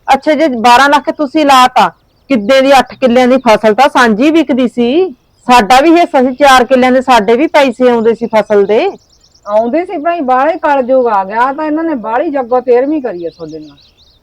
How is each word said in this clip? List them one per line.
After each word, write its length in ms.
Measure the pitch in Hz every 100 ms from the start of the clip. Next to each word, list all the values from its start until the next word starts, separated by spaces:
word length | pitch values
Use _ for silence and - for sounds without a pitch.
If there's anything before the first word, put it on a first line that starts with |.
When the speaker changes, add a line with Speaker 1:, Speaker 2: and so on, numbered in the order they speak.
| -
Speaker 1:
ਅੱਛਾ 200 | 269 302
ਜੇ 140 | 294 320
ਬਾਰਾਂ 420 | 247 240 240 277
ਲੱਖ 200 | 294 -
ਤੁਸੀਂ 360 | 311 294 320 285
ਲਾਤਾ, 440 | 269 254 240 185 - _ _ -
ਕਿੱਲੇ 340 | 262 202 269
ਦੀ 180 | 269 269
ਅੱਠ 160 | 247 -
ਕਿੱਲਿਆਂ 320 | 254 240 247
ਦੀ 100 | 254
ਫਸਲ 360 | 247 214 220
ਤਾਂ 160 | 214 269
ਸਾਂਝੀ 420 | 277 240 208 285
ਵਿਕਦੀ 360 | 320 285 254 247
ਸੀ, 480 | 240 240 294 370 247 _ _ -
ਸਾਡਾ 280 | 247 196 254
ਵੀ 120 | 311
ਹਿੱਸਾ 320 | 330 349 294
ਸੀ 120 | 254 254
ਚਾਰ 280 | 285 262
ਕਿੱਲਿਆਂ 280 | 240 262 254
ਦੇ, 100 | 254
ਸਾਡੇ 360 | 254 247 202 233
ਵੀ 100 | 311
ਪੈਸੇ 420 | 311 277 220 254
ਆਉਂਦੇ 260 | 240 226 220
ਸੀ 100 | 233
ਫਸਲ 400 | 220 202 208 196
ਦੇ। 260 | 214 370 330 _ _ _ _ -
Speaker 2:
ਆਉਂਦੇ 380 | 208 233 285 359
ਸੀ 120 | 370
ਭਾਈ, 240 | 311 349
ਬਾਹਲੇ 320 | 254 254 285
ਕਲਯੁੱਗ 540 | 339 311 277 247 262 240
ਆ 160 | 208
ਗਿਆ 300 | 190 220 254
ਤਾਂ 120 | 277 311
ਇਹਨਾਂ 180 | 302
ਨੇ 120 | 330 285
ਬਾਹਲੀ 340 | 208 240 330
ਜੱਗੋ 320 | 277 240 254
ਤੇਰਵੀਂ 400 | 247 240 277 311
ਕਰੀ 240 | 254 175 165
ਆ 40 |
ਤੁਹਾਡੇ 300 | 156 160 156
ਨਾਲ। 180 | 156 143 _ _ _ _